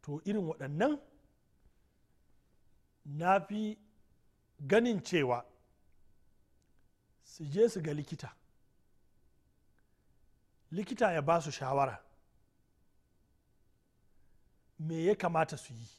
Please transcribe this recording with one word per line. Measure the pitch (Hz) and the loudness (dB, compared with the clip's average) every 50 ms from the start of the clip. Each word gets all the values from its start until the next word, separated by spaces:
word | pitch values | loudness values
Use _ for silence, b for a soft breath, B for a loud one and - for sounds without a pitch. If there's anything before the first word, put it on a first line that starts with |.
To, | - - 143 156 - | -10 -10 -10 -8 -6
irin | 190 208 220 185 156 | -4 -4 -2 -2 -4
waɗannan | 160 - 139 135 147 156 214 285 302 285 - - - _ _ _ _ _ _ _ _ _ _ - _ _ _ _ _ _ _ _ _ _ _ _ - _ _ _ _ _ _ - _ _ _ _ _ _ _ | -6 -8 -8 -8 -2 0 0 0 0 -2 -6 -16 -20 _ _ _ _ _ _ _ _ _ _ -20 _ _ _ _ _ _ _ _ _ _ _ _ -20 _ _ _ _ _ _ -20 _ _ _ _ _ _ _
na | 147 143 151 165 180 190 196 | -12 -8 -2 4 4 4 4
fi | 190 - 208 214 214 214 214 - - _ _ _ - _ _ _ _ _ _ _ _ _ _ _ 143 135 | 4 0 -6 -4 -4 -4 -6 -8 -16 _ _ _ -20 _ _ _ _ _ _ _ _ _ _ _ -2 2
ganin | 190 220 233 247 226 185 - | 4 4 4 4 0 -2 -2
cewa | - 180 170 143 127 120 120 123 - - _ _ _ _ _ _ _ _ - - - - _ _ - _ _ _ _ _ _ _ _ _ _ _ _ _ _ _ _ _ _ _ | 0 2 2 2 2 0 -2 -4 -12 -20 _ _ _ _ _ _ _ _ -20 -20 -20 -20 _ _ -20 _ _ _ _ _ _ _ _ _ _ _ _ _ _ _ _ _ _ _
su | - - - 165 | -20 -16 -12 -10
je | 143 139 190 226 240 | -4 4 4 4 4
su | - 196 | 4 0
ga | 156 156 147 | -4 -4 -4
likita. | 147 143 - - 139 - 120 - _ _ _ _ _ _ _ _ _ _ _ _ _ _ _ _ _ _ _ _ _ _ _ _ _ _ _ _ _ _ _ _ _ _ _ _ _ - _ - _ _ _ _ _ _ - | -4 -6 -8 -10 -10 -10 -14 -14 _ _ _ _ _ _ _ _ _ _ _ _ _ _ _ _ _ _ _ _ _ _ _ _ _ _ _ _ _ _ _ _ _ _ _ _ _ -20 _ -20 _ _ _ _ _ _ -10
Likita | 160 175 214 - 254 - 240 202 170 | -6 -6 -6 -6 -2 2 2 2 2
ya | 160 | 2
ba | 143 147 170 170 | 2 2 2 2
su | 151 151 | 2 -2
shawara. | 139 - 139 131 139 139 139 131 110 - - - - _ _ _ _ _ _ _ _ _ _ _ _ _ _ _ _ _ _ _ _ _ _ _ _ _ _ _ _ _ _ _ _ _ _ _ _ _ _ _ _ - - - - - _ _ _ _ _ _ _ _ | -8 -6 -4 -2 0 2 0 0 -2 -8 -16 -20 -20 _ _ _ _ _ _ _ _ _ _ _ _ _ _ _ _ _ _ _ _ _ _ _ _ _ _ _ _ _ _ _ _ _ _ _ _ _ _ _ _ -20 -20 -20 -20 -20 _ _ _ _ _ _ _ _
Me | 156 160 165 165 160 | -6 -4 -4 0 2
ya | 180 208 | 2 2
kamata | 208 - 170 170 160 160 - - - | 2 0 0 2 2 0 0 -2 -12
su | - - 123 | -12 -14 -16
yi? | 113 117 - - | -16 -16 -18 -20